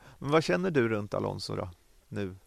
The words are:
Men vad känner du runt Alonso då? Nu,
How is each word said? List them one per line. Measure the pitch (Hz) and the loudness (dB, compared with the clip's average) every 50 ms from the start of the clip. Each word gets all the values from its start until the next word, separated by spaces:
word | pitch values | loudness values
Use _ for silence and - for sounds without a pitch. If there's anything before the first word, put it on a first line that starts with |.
| - - - - | -20 -20 -16 -10
Men | 147 139 | -2 2
vad | 147 165 156 | 2 4 4
känner | - 180 180 180 190 | 4 2 0 0 2
du | 156 135 117 113 | 2 4 4 4
runt | 110 104 104 104 - | 2 0 -2 -2 -4
Alonso | 98 104 101 98 101 - - 104 | -2 -2 -2 -4 -6 -6 -6 -6
då? | 98 98 87 87 - _ _ _ _ _ _ | -6 -6 -8 -10 -16 _ _ _ _ _ _
Nu, | - 107 101 92 92 95 - | -8 -6 -6 -6 -8 -12 -12